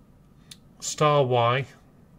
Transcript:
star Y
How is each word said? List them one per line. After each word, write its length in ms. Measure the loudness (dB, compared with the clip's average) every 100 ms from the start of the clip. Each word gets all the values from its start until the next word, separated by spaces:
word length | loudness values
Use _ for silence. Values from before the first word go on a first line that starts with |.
| -20 -20 -20 -20 -20 -20 -20 -16
star 460 | -12 -2 2 2 2
Y 400 | 2 2 0 -6 -16 -20 -20 -20